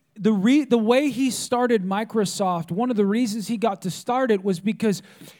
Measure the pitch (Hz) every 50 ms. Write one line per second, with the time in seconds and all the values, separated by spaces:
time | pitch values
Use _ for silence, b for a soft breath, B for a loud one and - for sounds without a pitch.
0 | _ _ _ 220 180 220 220 196 185 233 269 302 277 - 240 233 214 214 240 262
1 | 302 294 240 226 269 254 - - - - 247 240 247 247 240 220 180 190 190 202
2 | 226 226 - 226 208 180 - - 202 185 175 170 165 - 175 185 240 254 240 208
3 | 208 196 208 233 254 220 202 233 185 - 233 208 226 226 - 196 - 190 - -
4 | - - 247 254 269 240 214 196 185 202 190 160 - 220 220 - 226 220 190 -
5 | B B B B B B B B